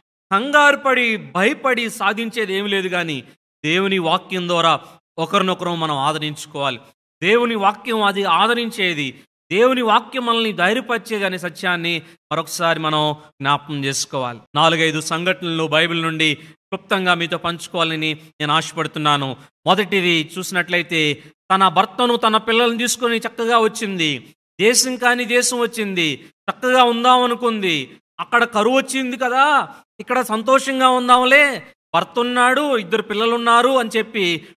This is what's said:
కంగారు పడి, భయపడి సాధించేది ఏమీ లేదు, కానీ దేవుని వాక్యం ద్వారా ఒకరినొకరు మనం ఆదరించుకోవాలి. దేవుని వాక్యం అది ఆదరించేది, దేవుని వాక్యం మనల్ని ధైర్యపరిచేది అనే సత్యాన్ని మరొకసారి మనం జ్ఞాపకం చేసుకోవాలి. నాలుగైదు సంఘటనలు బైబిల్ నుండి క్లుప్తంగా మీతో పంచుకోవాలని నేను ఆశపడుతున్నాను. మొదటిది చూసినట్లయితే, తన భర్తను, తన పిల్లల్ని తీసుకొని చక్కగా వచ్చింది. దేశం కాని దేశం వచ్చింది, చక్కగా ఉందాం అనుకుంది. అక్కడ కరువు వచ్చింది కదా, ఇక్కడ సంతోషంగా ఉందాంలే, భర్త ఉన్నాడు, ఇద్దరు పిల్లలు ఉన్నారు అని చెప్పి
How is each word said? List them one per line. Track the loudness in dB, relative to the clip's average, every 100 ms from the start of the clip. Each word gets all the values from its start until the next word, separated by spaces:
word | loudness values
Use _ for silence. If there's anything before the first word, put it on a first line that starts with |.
| _ _ _
కంగారు | -4 2 4 4 4
పడి, | 0 0 0 -2
భయపడి | -6 0 0 0 -2 -2 -4
సాధించేది | -2 -2 -2 -6 -4 -4
ఏమీ | -2 -2
లేదు, | -2 -2
కానీ | -4 -4 -6 -10 _ _ _
దేవుని | -2 0 0 0
వాక్యం | 0 0 -2 -8 -2
ద్వారా | 0 2 0 -4 -20 _ -8
ఒకరినొకరు | -2 0 0 -2 -4
మనం | -4 -4 -2
ఆదరించుకోవాలి. | -2 -2 -6 -8 -12 -6 -6 -6 -14 _ _ _
దేవుని | 0 2 2
వాక్యం | 0 0 -2 -4 0
అది | 0 0
ఆదరించేది, | 0 2 2 0 -4 -2 -2 -2 -6 -8 _ _ _
దేవుని | 2 2 2
వాక్యం | 2 2 0 -6 -2
మనల్ని | 0 0
ధైర్యపరిచేది | 0 0 0 -2 -6 -4 -4
అనే | -4 -4
సత్యాన్ని | -10 -6 -4 -2 -2 -4 -8 -20 _
మరొకసారి | -6 -6 -2 0 0
మనం | 0 0 0 -2 -10
జ్ఞాపకం | _ -2 -2 -2 -6
చేసుకోవాలి. | -4 -4 -6 -6 -6 -10 _
నాలుగైదు | 2 2 4 0 0
సంఘటనలు | -4 -4 -2 -2 -4 -4
బైబిల్ | 0 0 0 0
నుండి | -4 -2 -2
క్లుప్తంగా | -2 -8 -20 _ -12 -4 -2 0
మీతో | 0 -2 -4
పంచుకోవాలని | -6 -8 -8 -2 -2 -2 -4 -6 -12 _
నేను | -2
ఆశపడుతున్నాను. | 0 -2 -6 -6 -2 0 0 -2 -10 -16 _ 0
మొదటిది | 0 0 0 0 0 -2 -8
చూసినట్లయితే, | -6 -4 -2 -4 -2 -2 0 -2 -10 _ _
తన | 2 2
భర్తను, | 2 0 0 0 2
తన | 0 0
పిల్లల్ని | 0 0 0 0
తీసుకొని | -4 -2 -2 -4
చక్కగా | -6 -6 0 2
వచ్చింది. | 2 -2 -8 -2 -2 -2 -10 _ _ _
దేశం | 2 4 0 0
కాని | 0 0
దేశం | 0 0 0 -2
వచ్చింది, | -4 -4 -6 -2 -2 -2 -10 _ -10
చక్కగా | -4 0 4
ఉందాం | 4 4 4 4
అనుకుంది. | 4 0 -2 -2 0 -2 -4 -14 _ -14
అక్కడ | -2 0
కరువు | 2 2 2 2
వచ్చింది | 0 -4 -4 -4
కదా, | -2 2 4 2 0 -10 _ _
ఇక్కడ | -4 -2
సంతోషంగా | 0 -4 2 2 2 2 2
ఉందాంలే, | 2 4 4 6 6 4 2 -10 _ _
భర్త | -2 0 -2
ఉన్నాడు, | -2 2 4 4 2 0
ఇద్దరు | 0 -2
పిల్లలు | -2 -2 0
ఉన్నారు | 0 4 4 4
అని | 2 0 -2
చెప్పి | -4 -2 -2 -2 -6 -20